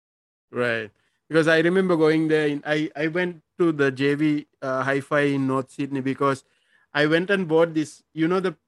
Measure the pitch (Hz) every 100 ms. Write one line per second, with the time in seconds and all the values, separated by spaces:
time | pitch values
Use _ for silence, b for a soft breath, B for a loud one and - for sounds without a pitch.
0 | _ _ _ _ _ 123 120 113 107 -
1 | _ _ - 156 156 160 170 180 185 165
2 | 156 160 160 156 151 143 143 151 156 -
3 | 160 175 180 165 _ - 170 151 139 131
4 | 143 143 156 147 - _ 139 131 131 139
5 | 135 147 143 139 135 131 127 - 139 139
6 | 131 127 139 135 - _ _ _ _ 147
7 | 151 165 185 202 170 160 165 160 147 -
8 | _ 156 160 185 185 160